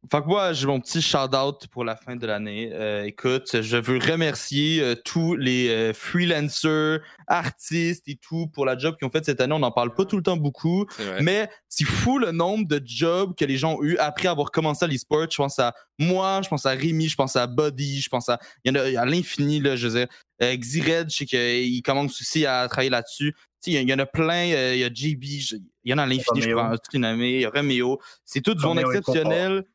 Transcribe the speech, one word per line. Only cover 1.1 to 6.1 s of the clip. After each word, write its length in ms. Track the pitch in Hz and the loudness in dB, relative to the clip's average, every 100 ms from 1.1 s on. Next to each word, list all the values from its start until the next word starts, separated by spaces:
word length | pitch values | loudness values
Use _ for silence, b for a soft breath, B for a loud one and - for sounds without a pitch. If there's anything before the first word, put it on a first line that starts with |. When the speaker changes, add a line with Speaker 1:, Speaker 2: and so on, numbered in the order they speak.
| 147 135 135 135 139 - | 0 2 0 0 -4 -14
Speaker 1:
pour 160 | 127 | -8
la 140 | 117 110 | -6 -6
fin 180 | - | -10
de 100 | 123 117 | -10 -4
l'année. 420 | 104 107 104 113 | -4 -4 -8 -8
Euh, 300 | 85 107 104 104 | -4 -4 -4 -6
écoute, 540 | - 127 131 127 117 | -4 0 0 0 -2
je 160 | 110 120 | 0 -2
veux 220 | 113 127 | 2 0
remercier, 840 | 113 165 160 - - 139 151 160 | 2 2 0 -2 -4 0 2 2
euh, 140 | 135 | 0
tous 400 | 117 - 170 165 | -2 -2 -2 0
les, 340 | 170 131 127 120 | 0 0 2 2
euh, 240 | 113 113 | 2 0
freelancers, 1080 | 110 - | -2 -4